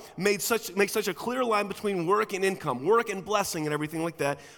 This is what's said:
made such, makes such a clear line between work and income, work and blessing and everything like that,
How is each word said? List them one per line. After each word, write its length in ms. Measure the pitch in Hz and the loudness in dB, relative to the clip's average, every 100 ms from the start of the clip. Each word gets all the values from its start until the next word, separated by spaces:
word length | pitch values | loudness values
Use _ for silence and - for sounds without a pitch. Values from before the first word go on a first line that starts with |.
| - - | -8 -2
made 240 | 196 208 | 2 2
such, 340 | - 226 - | 2 -2 -2
makes 160 | 185 202 | 0 0
such 160 | 220 208 | 0 -2
a 60 | |
clear 320 | - 233 254 | -2 -2 0
line 240 | 247 208 208 | 2 2 0
between 380 | 196 208 185 165 | -4 -2 0 2
work 260 | 208 214 | 2 2
and 100 | 185 | 0
income, 400 | 190 190 151 123 | 0 0 -2 0
work 280 | 147 226 226 | 4 4 4
and 120 | 196 | -4
blessing 440 | 190 208 196 170 151 | -2 0 0 -2 -2
and 80 | |
everything 280 | 151 151 160 | -2 -2 -2
like 140 | 170 160 | -4 -2
that, 220 | 143 147 - | -2 -2 -8